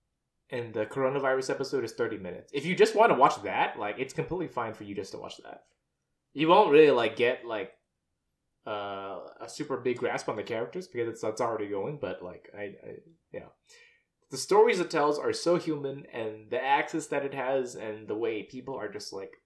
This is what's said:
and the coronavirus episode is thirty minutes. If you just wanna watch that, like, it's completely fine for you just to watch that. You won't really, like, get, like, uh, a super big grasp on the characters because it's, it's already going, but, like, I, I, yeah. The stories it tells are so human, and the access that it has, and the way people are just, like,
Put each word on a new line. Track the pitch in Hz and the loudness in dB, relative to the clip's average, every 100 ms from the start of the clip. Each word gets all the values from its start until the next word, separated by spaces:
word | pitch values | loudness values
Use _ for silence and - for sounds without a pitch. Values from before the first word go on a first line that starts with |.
| _ _ _ _ - | _ _ _ _ -10
and | 127 117 | -8 -6
the | 107 107 | -4 -4
coronavirus | 139 131 139 135 131 131 | 0 0 0 0 0 0
episode | 139 135 139 | -4 -2 -2
is | 113 | -4
thirty | - 113 101 | -2 -4 -4
minutes. | 90 90 - | -8 -12 -8
If | 143 151 | -6 0
you | 170 | 4
just | 226 208 | 6 8
wanna | 226 | 6
watch | 135 147 - | 8 6 4
that, | 98 104 180 - | -4 -2 -2 -2
like, | 104 104 | -8 -6
it's | 131 | -8
completely | - - 175 156 | -6 -6 -4 -6
fine | - 113 | -6 -6
for | 104 104 | -8 -10
you | 98 | -10
just | 95 | -10
to | - | -10
watch | - - | -14 -16
that. | - - _ _ _ _ _ _ _ | -18 -20 _ _ _ _ _ _ _
You | 135 160 | 0 6
won't | 185 190 | 8 10
really, | 143 151 | 10 10
like, | 123 110 107 | 8 2 4
get, | 120 127 117 | 2 2 -4
like, | 110 95 - _ _ _ _ _ _ _ _ - | -6 -6 -12 _ _ _ _ _ _ _ _ -8
uh, | 104 101 98 98 95 - - | -8 -6 -8 -10 -12 -14 -16
a | 113 | -14
super | - 143 127 | -10 -6 -2
big | 123 120 | -2 -2
grasp | 113 131 - | -2 -4 -4
on | 107 | -6
the | |
characters | 98 113 120 180 185 | -4 -4 -4 -8 -10
because | 120 113 | -6 -4
it's, | 107 | -4
it's | 110 107 | -6 -2
already | 120 110 101 | -2 -2 -4
going, | 101 110 147 | -4 -6 -6
but, | 95 - | -8 -8
like, | 90 87 - 101 | -10 -14 -18 -12
I, | |
I, | 101 95 - - 165 165 _ | -12 -12 -16 -18 -20 _ _
yeah. | - - _ _ - _ _ _ _ - | -16 -16 _ _ -20 _ _ _ _ -14
The | 131 | -8
stories | - 196 233 196 | 2 6 6 4
it | 170 | 0
tells | 165 147 147 | 2 2 2
are | 120 | -2
so | - 165 170 | 0 2 2
human, | 156 147 139 143 - | 0 -4 -6 -8 -10
and | 120 110 110 107 | -8 -8 -8 -6
the | 120 | -4
access | 135 143 156 160 143 | 2 2 2 -4 -2
that | 143 | -4
it | 139 139 | -4 -4
has, | 127 135 123 - | -2 -2 -2 -8
and | 110 107 107 | -10 -10 -6
the | 107 | -4
way | 113 110 | -2 -4
people | 98 127 123 131 | -8 -12 -10 -8
are | 104 | -8
just, | 101 - | -10 -12
like, | 98 98 - | -12 -12 -16